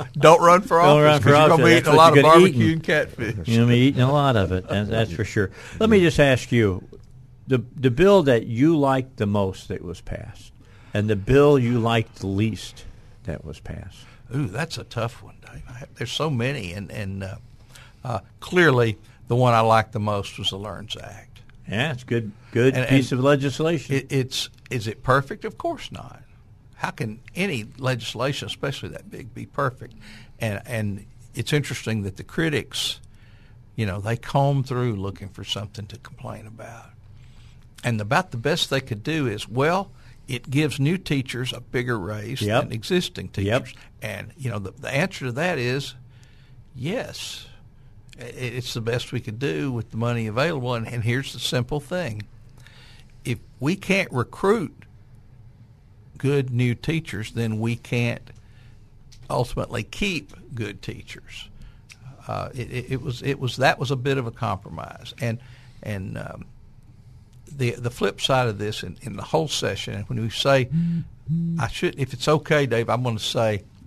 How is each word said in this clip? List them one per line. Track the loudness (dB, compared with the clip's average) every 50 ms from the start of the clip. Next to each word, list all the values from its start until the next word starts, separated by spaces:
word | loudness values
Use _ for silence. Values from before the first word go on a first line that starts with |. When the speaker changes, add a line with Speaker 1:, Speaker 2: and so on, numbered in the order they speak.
| -12 -8 0
Speaker 1:
don't | 8 10 10 10 10
run | 10 8 8 6
for | 6 4 4 6
Speaker 2:
Don't | 8 8 8 8 8
Speaker 1:
office |
Speaker 2:
run | 6 6 6
for | 6
Speaker 1:
'cause | 8
you're | 8 8 8 8
gonna | 8
Speaker 2:
office. | 8 8
Speaker 1:
be | 8
Speaker 2:
That's | 8 6
Speaker 1:
eating | 6 6 8
a |
Speaker 2:
what |
Speaker 1:
lot | 10 10 10 10
Speaker 2:
you're | 10
Speaker 1:
of | 10 10
Speaker 2:
gonna | 10 10
Speaker 1:
barbecue | 10 8 6 4 4
Speaker 2:
eat. | 4 2
Speaker 1:
and | 0 0
catfish. | 0 0 0 0 -2 -4 -4 -4 -4 -4 -4 -2
Speaker 2:
You're | 2 4 4 6
gonna | 6 6
be | 6
eating | 6 4 4 4
a | 2 2
lot | 2 2 2 4 4
of | 2 2 2
it. | 0 -2 -2
That's, | -2 -2 -2 -2 -2
that's | 0 -2 -2 -2 -2
for | -4 -4
sure. | -2 0 -2 -2 -2 -4 -14 -18 -16 -2 0
Let | 4 6
me | 6 6
just | 6 6 6 6
ask | 6 6 6 2 2 0
you, | 2 4 4 4 2 -2 -8 -14 -20 -20 -20 -20 -20 -20 -20 -20 -20 -20 -2
the, | 0 0 0 0 -6 -8
the | 0 0 0
bill | 4 6 6 8 8 6 6
that | 6 4 2 2
you | -2 0 2 4 4 4
liked | 4 2 2 2 0 -2 -6 -6
the | -4 -2
most | 0 2 0 0 -2 -4 -8 -10 -10
that | -10 -10 -8
was | -12 -12 -12
passed, | -10 -10 -10 -10 -12 -16 -18 -20 -20 -20 -20 -20 -20 -20 -20 -20 -16 -4 -2
and | 0 0 2
the | 0
bill | 0 2 4 6 8 8 8 6 6
you | 4 2 2 2
liked | 2 2 2 0 0 -2 -8 -6
the | -4
least | -2 0 0 0 0 -2 -6 -12 -16 -18 -18 -18 -18 -20 -20 -20 -20 -20 -14 -10
that | -10 -10 -10 -10
was | -14 -14 -12
passed. | -12 -12 -12 -12 -14 -16 -18 -20 -20 -20 -20 -20 -16 -8 -6
Speaker 1:
Ooh, | -4 -4
that's | -4 -4 -6 -8 -8 -8
a | -12 -12
tough | -10 -6 -6 -6 -6 -8 -12 -20
one, | -20 -20 -20
Dave. | -20 -18 -18 -16 -16 -16
I | -16 -16
have, | -16 -18 -12
there's | -10 -10 -8
so | -4 -4 -2 -2
many, | -2 -2 -2 -2 -4 -6 -8 -10 -10
and, | -10 -12 -10
and, | -10 -10 -8 -8 -8 -8 -8
uh, | -10 -12 -14 -18 -20 -20 -20 -20 -20 -20 -20 -20 -20 -20 -14 -10
uh, | -8 -8 -8 -8 -12 -20 -18
clearly | -10 0 4 6 6 6 6 6 4 2 0 -4 -12 -20 -20 -20 -4 0
the | 2
one | 4 4 6 6
I | 6
liked | 6 6 4 4 4 0 -4
the | -4
most | -2 -2 -2 -2 -4 -8 -10
was | -6 -6 -6
the | -6
learns | -6 -10 -10 -12 -12 -12 -12 -12
Act. | -14 -12 -16 -16 -18 -20 -20 -20 -20 -20 -20 -20 -20 -10 -6
Speaker 2:
Yeah, | -4 -4 -2 -4 -6
it's | -8 -4
good, | -2 -2 -2 -2 -4 -10 -14 -20 -4
good | 0 4 4 4 4
Speaker 1:
And, | 2 0 2
Speaker 2:
piece | 2 2 2 0
Speaker 1:
and | 0 2
Speaker 2:
of | 4
legislation. | 4 4 4 2 -2 -2 -2 -2 -2 -2 -2 -2 -2 -4
Speaker 1:
it, | -4 -2 -2
it's, | -2 -2 -2 -2 -4 -8 -8 -8 -12 -20 -12 -8
is | -8 -6 -6
it | -6 -8 -4 0
perfect? | 2 2 2 2 -2 -10 -10 -10
Of | -12 -10
course | -6 -6 -6 -6 -6 -10 -14 -14
not. | -16 -16 -16 -18 -20 -20 -20 -20 -20 -20 -20 -20 -20 -20 -20 -10
How | -8 -8 -8
can | -6 -6 -8 -8 -8 -12 -18 -12 -6
any | -4 -4 -4 -4 -6 -8 -10 -12
legislation, | -6 -4 -4 -4 -4 -6 -10 -6 -4 -4 -4 -4 -6 -8
especially | -10 -8 -6 -6 -8 -6 -8 -12 -12
that | -12 -14 -16 -16
big, | -16 -16 -16 -14 -14
be | -14 -14
perfect? | -10 -4 -4 -4 -4 -4 -8 -16 -18 -18 -20 -20 -20 -20 -20 -20 -20 -10 -6
And, | -6 -6 -4 -6 -8
and | -8 -6 -4 -4 -4 -6 -8 -12 -18 -20 -20 -20 -12 -10
it's | -8 -4 -2 -2
interesting | -2 -2 -4 -8 -8 -6 -4 -4 -4 -4
that | -6 -8
the | -10 -16
critics, | -8 -4 -2 -2 0 -2 -2 -4 -4 -8 -6 -6 -6 -6 -10 -16 -20 -20 -20 -20 -20 -20 -20 -20 -20 -20 -20 -20 -14 -6
you | -6 -4
know, | -4 -4 -6
they | -4 -4 -6
comb | -6 -6 -2 0 2 2 2 2 0 -2
through | -2 -4 -2 -2 -2 -4
looking | -4 -6 -8 -8 -10 -14 -14
for | -14 -14 -8
something | -8 -6 -6 -8 -10 -12 -14 -14
to | -14 -16
complain | -18 -18 -20 -18 -14 -14 -14 -14 -14 -16
about. | -18 -18 -18 -18 -16 -18 -18 -20 -20 -20 -20 -20 -20 -20 -20 -20 -20 -20 -20 -20 -20 -20 -20 -20 -20 -20 -6 -4
And | -4 -2 -2
about | -2 0 0 0 0 -2
the | -8
best | -4 -2 0 0 0 0 -2
they | -2 -4
could | -2 -4 -8 -6 -4
do | -4 -4 -2 -2
is, | -2 -4 -6 -8
well, | -6 -2 0 0 2 0 0 -4 -6 -14 -20 -20 -20 -20 -20 -10
it | -8 -8 -8 -6 -2
gives | 0 0 0 0 0 0
new | 0 0 0
teachers | -2 -2 -2 -2 -2 -2 -4 -6 -6 -6 -6 -8
a | -10
bigger | -12 -6 -4 -4 -2 -2 -4 -4
raise | -4 -6 -8 -8 -10 -10 -6 -4
Speaker 2:
Yep. | -2 0 0 0 0
Speaker 1:
than | -2 -8
existing | -10 -4 -2 -2 0 -2 -2 -8 -12 -12 -8 -6
Speaker 2:
Yep. | -4 0 0 0 -2 -2
Speaker 1:
teachers. | -6 -16 -20 -20 -20 -18 -12
And, | -10 -10 -10 -10 -12 -14 -14
you | -10 -8 -8
know, | -6 -6
the, | -10 -10
the | -12 -10 -10 -6 -2
answer | -2 -2 -4 -6 -8 -10
to | -8 -6
that | -4 -4 -4 -2
is | -2 -2 -2 -4 -4 -6 -10 -14 -18 -20 -20 -20 -20 -20 -20 -20 -20 -20 -20 -20 -20 -20 -20 -14
yes. | -10 -8 -6 -6 -6 -8 -10 -12 -14 -14 -14 -14 -16 -18 -20 -20 -20 -20 -20 -20 -20 -20 -20 -20 -20 -20 -20 -20 -18
I, | -18
it's | -16 -12 -8 -8 -6 -6 -8 -8 -6 -8
the | -4
best | -2 -2 -2 -2 -4 -6 -8
we | -6
could | -6 -8 -8 -4
do | -4 -4 -2 -2 -4 -4
with | -4 -6 -6 -6
the | -6
money | -4 -2 -2 -2 -2 -4
available. | -2 -2 0 0 0 -2 -4 -4 -4 -4
And, | -4 -4
and | -6 -6 -4 -2
here's | 0 0 -2 -2 -6 -10
the | -8
simple | -6 -2 -2 -2 -2 -2 -4 -6
thing. | -6 -6 -6 -6 -4 -6 -8 -10 -12 -14 -18 -20 -20 -20 -20 -20 -20 -20 -20 -20 -20 -20 -20 -20 -20 -20 -20 -12 -8
If | -8 -8 -8 -10 -18 -12 -4
we | -2 -2 -2
can't | -2 0 0 0 0 0 -2
recruit | -2 -4 -4 -4 -4 -2 2 2 2 2 0 -6 -10 -18 -20 -20 -20 -20 -20 -20 -20 -20 -20 -20 -20 -20 -20 -20 -20 -20 -20 -20 -20 -20 -20 -20 -20 -20 -20 -20 -12
good | -4 -2 0 2 0 0 0
new | 0 0 2 0 0
teachers, | -2 -4 -4 -4 -4 -4 -6 -10 -10 -10 -8
then | -6 -6 -4 -4 -4 -4
we | -4 -4 -4
can't | -6 -6 -4 -2 -2 -2 -2 -4 -8 -12 -18 -20 -20 -20 -20 -20 -20 -20 -20 -20 -20 -20 -20 -20 -20 -20 -20 -20 -20 -10 -4
ultimately | -2 -2 -2 -2 -4 -6 -6 -6 -6 -8 -8
keep | -8 -6 -4 -2 -2 -2 -6 -8 -12 -20 -20 -18 -12 -10
good | -8 -8 -8 -8 -10
teachers. | -12 -12 -14 -14 -16 -18 -20 -20 -18 -18 -18 -18 -18 -18 -18 -20 -20 -20 -20 -20 -20 -20 -20 -20 -20 -20 -20 -16 -12
Uh, | -8 -8 -8 -8 -8 -10
it, | -12 -12 -8
it, | -10 -10 -6 -6 -8
it | -6
was, | -6 -8 -8 -6
it | -6 -6 -6 -4
was, | -6 -6 -2
that | 0 2 2 2 0
was | -2 -4
a | -4
bit | -2 -2 -2 -2
of | -2 -4
a | -6
compromise. | -8 -6 -4 -4 -4 -6 -8 -14 -14 -12 -14 -14 -16 -18 -18 -18 -10 -6
And, | -4 -4 -4 -6 -10 -18 -20 -20 -20 -20 -20 -14 -10
and, | -8 -8 -8 -8 -10 -10
um, | -10 -12 -12 -14 -16 -18 -20 -20 -20 -20 -20 -20 -20 -20 -20 -20 -20 -20 -20 -20 -20 -20 -20 -20 -20 -20 -16
the, | -6 -4 -4 -4
the | -4 -4 -6 -8
flip | -4 -2 -4 -4 -2 -2
side | 0 2 2 2 2 0
of | -2
this | -4 -6 -6 -6 -8 -10
in, | -12 -12 -12
in | -12 -12 -10
the | -10 -6
whole | -2 -2 -2 0
session, | -2 0 0 0 0 0 -4 -8 -8 -8
and | -8 -8 -6
when | -6 -4
we | -4 -4
say, | -4 0 2 4 4 4 2 2 0 0 0 0 -2 -2 -4 -8 -14 -14 -6 -4 -2 -2 -2 -2 -2 -2
I | -2 -4
should, | -2 -4 -4 -4 -2
if | -4 -6 -6 -6
it's | -4 0
okay, | 2 2 2 2 2 2 2 2
Dave, | 2 0 0 0 0
I'm | -2 0 0
gonna | -2 -2 -4
say | -4 -4 0 0 0 2 0 -2 -6 -12 -20 -20 -20